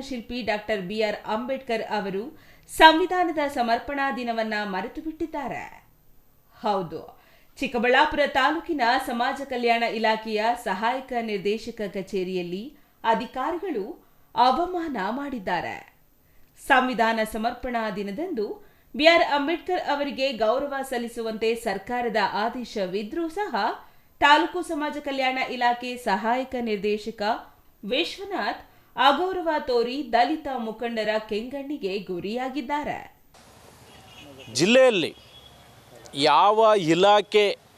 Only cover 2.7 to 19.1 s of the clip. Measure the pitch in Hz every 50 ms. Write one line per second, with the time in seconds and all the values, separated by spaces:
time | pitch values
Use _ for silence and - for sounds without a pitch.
2.7 | - - 320 320 320 320 370 - 359 359 359 339 302 311 285 277 285 269 233 226
3.7 | 233 - - - 285 277 269 269 240 240 247 233 226 226 220 220 214 208 208 202
4.7 | 190 185 196 240 - 320 294 320 302 - 339 311 - 294 269 226 165 123 82 -
5.7 | - - - _ _ _ _ - - - _ _ _ _ _ _ _ - - 214
6.7 | 208 190 180 156 160 156 - - - - - - - _ _ _ _ - 277 240
7.7 | - 240 214 247 254 269 302 302 302 294 285 277 - 277 262 285 311 339 - -
8.7 | 330 285 240 233 254 269 - 277 240 233 240 269 269 277 277 262 262 240 240 233
9.7 | 233 233 233 220 185 226 220 220 220 214 220 226 214 208 214 233 240 - - 208
10.7 | 190 196 226 233 262 269 269 - 254 233 226 220 208 196 170 202 214 226 - 240
11.7 | 220 - 214 196 196 196 190 - - 190 185 180 185 180 180 175 175 190 220 294
12.7 | - - _ _ _ _ - 226 226 196 247 - - 254 262 302 349 330 - 381
13.7 | 294 214 190 240 349 - _ _ _ _ _ _ - - 247 254 262 311 349 359
14.7 | 370 349 330 330 262 214 185 202 233 269 285 285 262 233 185 196 180 165 - 113
15.7 | 101 - - - - _ _ _ _ _ _ _ _ - - _ _ - - -
16.7 | 277 254 247 254 247 202 226 220 226 220 220 214 - 220 214 240 240 240 - 254
17.7 | 240 233 220 214 190 202 196 202 196 285 330 381 330 226 202 233 427 - - -
18.7 | _ _ _ _ - 233 294 320